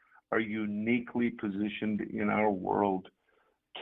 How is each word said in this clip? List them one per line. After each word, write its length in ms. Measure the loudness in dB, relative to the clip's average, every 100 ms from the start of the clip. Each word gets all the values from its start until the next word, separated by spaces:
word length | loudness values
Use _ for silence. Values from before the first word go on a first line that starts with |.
| _ _ -2
are 100 | -2
uniquely 880 | 0 -2 -2 -2 2 0 0 0 0
positioned 720 | 0 -4 -2 -2 -2 -2 -2
in 260 | -2 -2 0
our 220 | 4 4
world 580 | 2 0 2 4 2 -4 _ _ _ _ _ _ -2